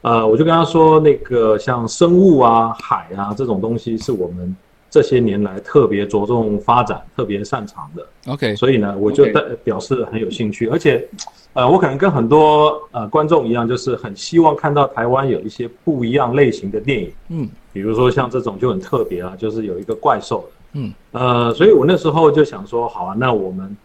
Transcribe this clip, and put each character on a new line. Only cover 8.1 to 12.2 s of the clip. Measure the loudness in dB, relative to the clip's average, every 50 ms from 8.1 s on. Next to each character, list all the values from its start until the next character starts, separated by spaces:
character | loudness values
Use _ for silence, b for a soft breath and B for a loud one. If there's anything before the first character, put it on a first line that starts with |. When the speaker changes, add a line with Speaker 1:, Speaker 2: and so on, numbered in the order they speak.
| _ _ _ -12
Speaker 2:
OK。 | -8 -4 -4 -4 -2
Speaker 1:
所 | 0 0 2
以 | 2
呢， | 2 0 -2 -4
我 | -2 -2 0
就 | 4 4 4 4 4
带-， | 0
Speaker 2:
OK。 | -2 -2 -10 -6 _
Speaker 1:
表 | -6 -4 -4
示 | -4 -4 -4 -4 -4 -6
很 | -6 -6
有 | -6 -6
兴 | -6 -6 -6 -6
趣， | -4 -4 -4
而 | -2 -2
且， | 0 2 2 0 0 -4 -8 -14 -18 -18 B B B B B _
呃， | 0 2 4
我 | 4
可 | 4 2
能 | 0 0
跟 | 0 0 0
很 | 2 0